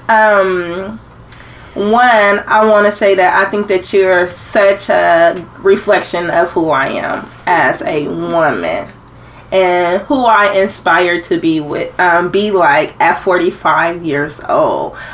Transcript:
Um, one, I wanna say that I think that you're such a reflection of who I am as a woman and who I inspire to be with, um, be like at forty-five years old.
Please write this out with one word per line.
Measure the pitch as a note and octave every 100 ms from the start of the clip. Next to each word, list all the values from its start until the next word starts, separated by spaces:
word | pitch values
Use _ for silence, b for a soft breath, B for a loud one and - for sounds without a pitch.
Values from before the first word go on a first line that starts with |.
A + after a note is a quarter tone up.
| -
Um, | A3+ G#3+ G3+ F#3+ F#3 F3 F3 F#3+ A3 - - - B B B B
one, | - G3+ A3+ B3 A3 G3+ G3+ -
I | A3
wanna | G#3+ G#3+ G#3
say | G#3 G3+ F#3+
that | F3+
I | F#3 G3
think | G#3 G#3
that | F#3 F3+
you're | G3 F#3 F3+ F3
such | - - A3+ G3 G3 -
a | F3+ F3 E3+ E3+ F3+ E3 -
reflection | F#3+ G3 - F#3+ - F3 F3
of | E3+ F3
who | - D#3+
I | C#3 C3+
am | F#2 - - - - -
as | E3+ C3 -
a | - D#3+ C#3+
woman | E3 E3+ E3 D#3 A2 E2+ E2+ - - - B B B -
and | F#3+ F#3 F3+ F3 F#3
who | - C#4+
I | A#3 G#3 G3+
inspire | G3 G3 - F#3 E3+ F3+ F3
to | - E3+
be | E3 D#3+
with, | D3 - - -
um, | F3+ E3+ F3+
be | F#3+ G#3
like | F#3+ D#3+ D3 D#3 -
at | E3 D#3+
forty-five | G3 F3+ E3+ - E3+ D#3 E3 F3
years | E3+ C#3+ D3+ D3 -
old. | C3+ D3 D#2 C#2+ B B